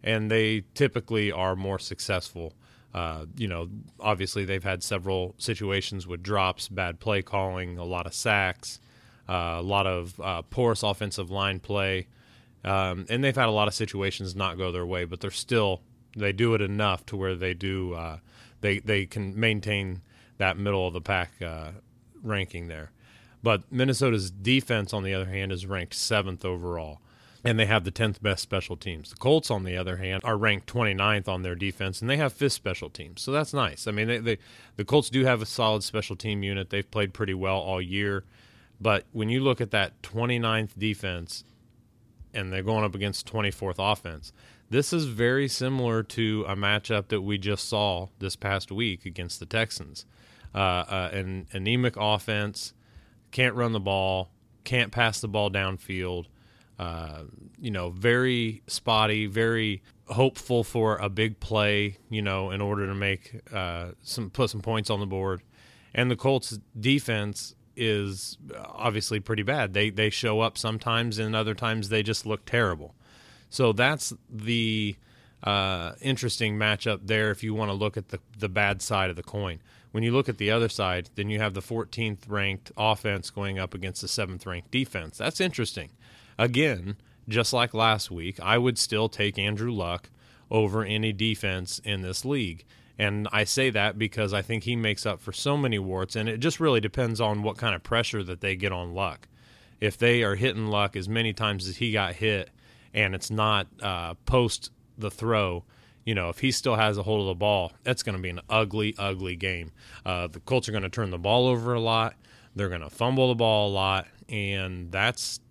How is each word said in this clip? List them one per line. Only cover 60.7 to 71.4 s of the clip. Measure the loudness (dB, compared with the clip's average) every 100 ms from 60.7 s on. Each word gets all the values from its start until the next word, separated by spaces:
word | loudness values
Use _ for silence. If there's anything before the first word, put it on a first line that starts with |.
| 2 2 2
a | 0
big | 0 0 0
play, | 0 2 4 4 0 -4 -6
you | -4
know, | 0 0 -2
in | -2
order | 0 0 -2
to | 0
make, | 0 0 -6 -18 -10
uh, | -6 -4 -4 -8 -12
some, | -10 -6 -6
put | 0 0
some | 0
points | -2 0 0
on | -2
the | 0
board. | -2 -2 -2 -8 _ -20 -20 -6
And | 0 2
the | 2
Colts | 2 2 0 -10 -12 -2
defense | 4 4 4 -2 -2 -6 -10 -14 _ -4
is | 0 0 -2 -6 -10 -12 -14 -14
obviously | -12 -4 -2 0 -2 -4
pretty | -2 -2
bad. | 0 0 0
They, | 2 2
they | 2 0
show | 2 0 2
up | 2 0
sometimes, | -4 -2 0 0 0 -2
and | 0
other | 0